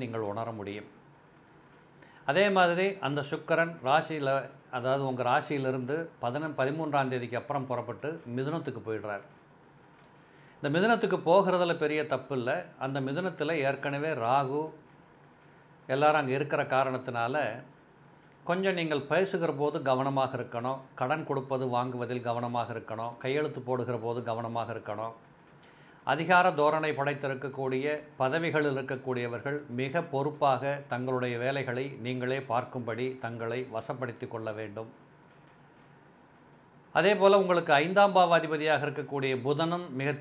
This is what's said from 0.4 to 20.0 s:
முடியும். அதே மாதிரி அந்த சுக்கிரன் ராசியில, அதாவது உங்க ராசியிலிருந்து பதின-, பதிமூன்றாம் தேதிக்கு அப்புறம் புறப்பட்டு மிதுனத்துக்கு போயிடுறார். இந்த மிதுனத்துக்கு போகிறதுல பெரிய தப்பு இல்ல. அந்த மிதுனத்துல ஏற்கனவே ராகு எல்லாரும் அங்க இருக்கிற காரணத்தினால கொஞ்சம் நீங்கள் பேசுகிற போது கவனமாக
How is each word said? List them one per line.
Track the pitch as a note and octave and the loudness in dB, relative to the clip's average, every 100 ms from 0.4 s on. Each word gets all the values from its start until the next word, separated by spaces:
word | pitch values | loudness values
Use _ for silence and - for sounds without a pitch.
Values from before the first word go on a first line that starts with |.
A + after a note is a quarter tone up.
| A2+ A2 | -6 -8
முடியும். | G2+ G#2 G#2 - - - - - - - - - - - - - - | -8 -10 -12 -20 -20 -20 -20 -20 -20 -20 -20 -20 -20 -20 -20 -6 0
அதே | D#3 G3+ F#3+ | 4 4 6
மாதிரி | F3+ F3 G3 G3 C3+ | 4 4 0 -2 -4
அந்த | D3 C#3+ | -4 -4
சுக்கிரன் | D#3 - D#3+ E3+ E3 B2 | -4 0 2 2 0 2
ராசியில, | D3+ D#3 D#3 C3+ C3+ B2 - - B2+ | 2 2 -2 0 0 -2 -12 -10 -4
அதாவது | B2+ C#3 C3+ | 0 0 0
உங்க | B2+ A#2+ | 0 2
ராசியிலிருந்து | C#3+ C#3+ D3 C3 C3 B2 D#3 E3 - | 2 0 -2 0 -2 -2 -4 -6 -6
பதின-, | A#2+ C3+ D#3 C#3+ | -4 -4 -4 -2
பதிமூன்றாம் | C#3 D#3 D#3 C#3+ C3 | -2 0 0 0 0
தேதிக்கு | B2+ A#2+ A#2+ | -2 -4 -6
அப்புறம் | - C#3 C3 | -4 -4 -4
புறப்பட்டு | A#2+ A#2+ G2+ D3 E3 A#2+ B2 | -4 -6 -8 -8 -8 -6 -4
மிதுனத்துக்கு | C#3 D#3+ C#3 A#2+ G2+ | -2 -4 -6 -8 -6
போயிடுறார். | A2 G#2 G2+ - - - - - - - - - - - - - - | -6 -4 -8 -10 -20 -20 -20 -20 -20 -20 -20 -20 -20 -20 -20 -20 -6
இந்த | C#3+ D#3+ | -2 2
மிதுனத்துக்கு | G#3+ A3+ G3 F3+ E3 | 4 4 2 0 4
போகிறதுல | F#3 F3+ F3+ F3 E3 | 6 6 4 2 0
பெரிய | D3+ D3+ D3+ | 0 0 -2
தப்பு | C3 - C3+ | -4 -4 -4
இல்ல. | A#2+ E3 E3+ - C3+ | -2 -2 -6 -8 -6
அந்த | C#3 C3 | -4 -4
மிதுனத்துல | C#3+ F#3 - D3+ E3 C3+ | -2 -4 -2 -2 0 0
ஏற்கனவே | C3+ D3 C#3 D#3 C#3+ | -2 -4 -2 -2 -2
ராகு | A2+ C#3 C3 D3 D#3 - - - - - - - - - - - - C3+ | 2 2 2 -2 -4 -10 -20 -20 -20 -20 -20 -20 -20 -20 -20 -14 -2 4
எல்லாரும் | D3+ D3+ | 6 6
அங்க | C3+ C3+ | 2 0
இருக்கிற | C#3+ D#3+ C3 C3 | 0 -2 2 2
காரணத்தினால | C3+ B2+ B2+ A#2+ A#2+ D3 A#2+ A#2+ - - - - - - - - - | 2 0 -4 -2 0 0 -2 -4 -12 -20 -20 -20 -20 -20 -20 -8 -2
கொஞ்சம் | F3+ F#3+ F3 | 0 0 0
நீங்கள் | D#3+ C#3+ C#3 | 0 0 2
பேசுகிற | D#3+ F#3+ F3+ E3 C#3 | 2 2 0 0 0
போது | D3 D#3 C3+ | 0 0 2
கவனமாக | C3 | 2